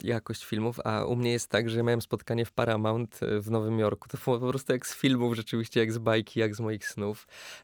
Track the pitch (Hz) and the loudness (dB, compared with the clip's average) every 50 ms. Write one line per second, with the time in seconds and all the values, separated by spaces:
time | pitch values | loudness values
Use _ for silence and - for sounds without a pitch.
0 | - 110 117 110 - - 113 - - - 110 107 110 120 123 - - 117 107 107 | -2 -2 -2 -2 -2 -6 -8 -10 -8 -4 -2 -2 -2 -2 -2 -4 -2 -2 -2 0
1 | - - 123 120 123 117 120 117 - - - 107 117 113 113 117 117 120 120 117 | 0 0 0 0 2 2 0 0 0 0 0 0 2 2 0 2 2 2 2 2
2 | - - 120 101 - - 117 117 117 - - - 120 117 110 107 107 110 113 120 | 0 -2 -4 -4 -2 -2 -2 0 -2 0 0 0 2 2 2 2 2 0 0 0
3 | 120 - - - - 107 107 104 104 110 113 110 107 110 113 110 107 104 107 - | -2 -6 -6 -6 -2 0 0 0 0 0 0 0 0 0 2 2 2 2 0 -2
4 | - - - - - 135 123 117 127 127 127 135 - - 131 127 - - - - | -6 -10 -12 -4 0 0 0 2 2 0 -2 0 0 0 0 0 -2 -6 -2 2
5 | - 135 131 120 120 120 117 113 107 - 117 113 113 - - 120 113 110 110 120 | 2 4 4 4 2 2 0 -2 -4 -2 -2 -4 -2 0 2 2 2 2 0 0
6 | 110 113 110 113 107 - - 113 110 107 104 117 117 107 110 101 - - - 107 | 2 2 2 2 2 0 0 0 2 2 0 -2 -4 -4 -4 -4 -6 -8 -6 -4
7 | 101 101 107 - - _ - - - - - - | -4 -4 -4 -6 -12 _ -20 -20 -18 -18 -18 -12